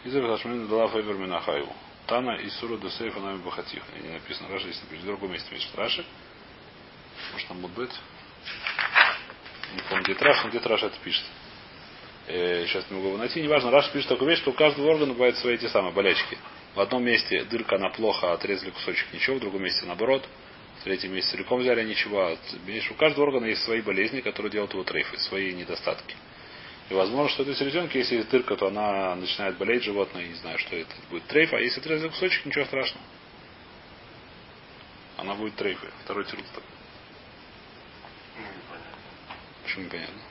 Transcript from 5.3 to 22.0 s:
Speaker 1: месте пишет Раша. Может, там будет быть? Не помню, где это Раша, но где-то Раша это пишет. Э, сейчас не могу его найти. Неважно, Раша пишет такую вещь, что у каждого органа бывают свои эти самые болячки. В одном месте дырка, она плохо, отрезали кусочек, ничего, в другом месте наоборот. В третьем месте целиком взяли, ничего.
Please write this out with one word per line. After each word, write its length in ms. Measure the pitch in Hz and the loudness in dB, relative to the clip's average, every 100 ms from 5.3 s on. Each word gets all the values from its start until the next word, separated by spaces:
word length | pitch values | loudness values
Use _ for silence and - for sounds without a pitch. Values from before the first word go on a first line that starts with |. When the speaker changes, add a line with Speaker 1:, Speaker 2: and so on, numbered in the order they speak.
Speaker 1:
месте 160 | 87 - | -6 -8
пишет 240 | - - - | -8 -8 -4
Раша. 280 | 110 160 175 - - - - - - - - - - - - | -2 -2 -4 -14 -20 -20 -20 -20 -20 -20 -20 -20 -20 -14 -12
Может, 140 | - - | -8 -8
там 120 | 90 | -8
будет 120 | 90 | -8
быть? 200 | 95 123 - - - - - - - - - - - - - - - - - - | -6 -6 -6 -14 -18 -20 -16 -12 -6 -4 -2 2 6 6 4 -8 -16 -16 -14 -10
Не 80 | 95 | -8
помню, 220 | - 95 | -2 0
где 100 | 95 | 0
это 120 | 98 - | 4 6
Раша, 180 | 143 | 6
но 60 | 113 | 4
где-то 200 | 113 117 | -2 2
Раша 180 | 110 104 | 2 2
это 120 | - | -4
пишет. 200 | - 87 - - - - - - - - - - - | -2 -2 -2 -14 -18 -18 -18 -18 -18 -18 -18 -18 -6
Э, 380 | 87 90 87 87 | 0 2 2 2
сейчас 240 | 98 - | -2 -2
не 80 | 98 | -2
могу 120 | 95 | -2
его 80 | 98 | 0
найти. 240 | 120 170 | -2 0
Неважно, 300 | 151 147 127 | 4 4 8
Раша 200 | 131 143 | 6 6
пишет 180 | 143 135 | 0 2
такую 200 | - 131 | 4 4
вещь, 100 | 170 | 4
что 120 | - | 2
у 20 | |
каждого 360 | 123 151 143 147 | 6 6 6 6
органа 240 | 156 143 | 6 4
бывают 240 | 120 123 123 | 6 4 6
свои 180 | 127 120 | 2 2
эти 120 | 117 | 4
самые 260 | 107 92 | 2 4
болячки. 440 | 87 98 85 - - - - - - | 4 6 4 2 -6 -12 -16 -12 0
В 40 | |
одном 240 | 101 127 | 2 4
месте 400 | 120 113 - 92 64 | 4 4 4 0 0
дырка, 300 | 113 110 98 | -4 2 2
она 140 | 95 | 2
плохо, 440 | - 110 98 90 | 2 2 4 2
отрезали 380 | 85 95 98 - | 2 0 -2 -2
кусочек, 400 | - - 87 - | -6 -2 -2 -2
ничего, 240 | 85 - 135 | 0 0 2
в 20 | |
другом 240 | 107 95 | 0 -2
месте 220 | 92 - 92 | 0 -2 -2
наоборот. 420 | 87 113 135 - - - - - - | 0 4 4 2 -16 -18 -20 -18 -12
В 40 | |
третьем 300 | - 95 95 | -2 -2 -2
месте 180 | 95 - | -2 -2
целиком 280 | 92 98 123 | -2 0 2
взяли, 240 | 127 117 | 4 4
ничего. 440 | 110 104 | 2 0